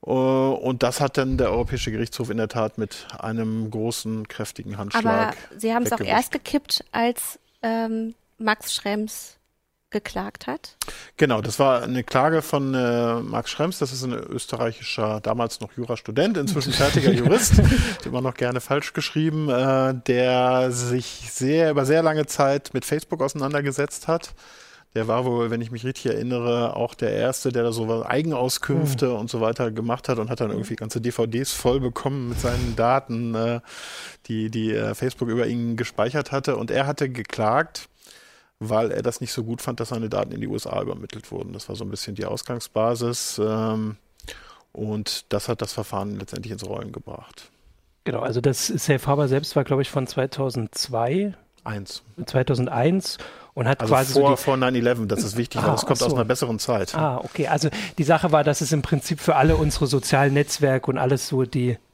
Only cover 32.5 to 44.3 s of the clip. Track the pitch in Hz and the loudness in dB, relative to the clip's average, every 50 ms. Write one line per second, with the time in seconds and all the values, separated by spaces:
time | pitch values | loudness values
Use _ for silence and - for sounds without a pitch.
32.5 | 120 120 123 123 113 110 113 117 131 135 135 - 120 113 120 117 113 110 113 117 | 0 0 0 -2 0 2 4 4 4 2 2 -2 -6 -4 -2 -2 -2 0 0 0
33.5 | 120 117 - - - - - - - - - - - _ _ - 113 110 110 110 | -2 -4 -6 -12 -18 -16 -16 -14 -14 -14 -14 -16 -18 _ _ -6 -4 -2 -2 -2
34.5 | 113 117 110 110 107 107 110 107 107 - - 127 - - 127 117 113 120 120 113 | -2 -2 0 0 0 0 -2 -2 -4 -2 -4 -4 -2 -2 -4 -2 0 0 0 0
35.5 | 120 120 117 117 117 113 120 - - - 104 120 135 151 135 - - 139 135 - | 0 -2 -2 -2 -2 -2 -4 -6 -2 -2 -2 0 0 -2 -2 0 -4 -2 0 0
36.5 | 135 107 110 117 - - 135 139 143 - 147 135 127 120 107 - - - 113 107 | -2 -2 -2 -2 0 0 0 0 0 -2 -2 -4 -2 -6 -8 -8 -4 0 2 2
37.5 | 117 139 165 165 - - - _ _ _ _ - - - - - - _ _ _ | 4 2 0 0 -6 -16 -16 _ _ _ _ -20 -20 -20 -20 -20 -20 _ _ _
38.5 | _ _ 110 110 113 110 117 110 95 107 110 123 113 - 131 117 - - 113 110 | _ _ -4 0 2 2 2 2 0 0 -2 -2 -2 -4 -8 -6 -6 -6 -4 -4
39.5 | 117 120 - - 123 - 120 - 123 113 113 107 95 101 101 - - 110 110 - | -6 -6 -6 -6 -6 -6 -6 -6 -4 -4 -4 -2 0 -2 -2 -2 -4 -8 -6 -4
40.5 | 104 110 - - - 98 101 92 95 - - - - 110 - - - 87 87 87 | -4 -6 -6 -4 -4 -4 -2 -4 -6 -8 -10 -12 -14 -16 -14 -10 -10 -10 -8 -10
41.5 | 87 98 - - 98 98 110 98 101 98 - - 104 101 98 101 104 113 - - | -12 -14 -12 -10 -10 -8 -8 -8 -8 -8 -8 -10 -8 -6 -6 -4 -4 -6 -6 -8
42.5 | 127 120 - - _ 110 110 113 120 117 123 117 117 - - - - - 104 107 | -8 -8 -8 -6 _ 0 2 2 0 0 -2 -2 -2 -4 -6 -6 -2 0 0 0
43.5 | 107 110 110 110 110 110 107 110 110 - _ _ _ _ - - | 0 0 0 -2 -2 -2 -4 -6 -8 -10 _ _ _ _ -20 -18